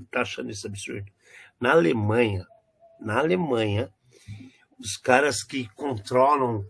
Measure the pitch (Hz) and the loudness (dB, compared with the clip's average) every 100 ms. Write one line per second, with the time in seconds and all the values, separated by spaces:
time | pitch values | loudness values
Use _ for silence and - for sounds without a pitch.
0 | - 123 117 - 123 98 107 101 - 107 | -6 -4 -4 -6 -10 -10 -10 -10 -10 -10
1 | 101 _ _ - - _ 120 160 165 120 | -12 _ _ -20 -20 _ 2 4 4 2
2 | 104 113 113 95 - _ _ _ - _ | 2 2 2 -2 -8 _ _ _ -20 _
3 | 107 117 160 185 160 117 107 101 - _ | -4 0 2 0 2 0 2 0 -4 _
4 | _ _ - 104 - _ _ - - - | _ _ -20 -20 -20 _ _ -16 -12 -6
5 | 135 127 147 - - 139 120 - 143 113 | 2 4 4 -2 -6 -8 -8 -8 -6 -6
6 | - 127 135 147 123 107 | 0 4 4 4 0 -2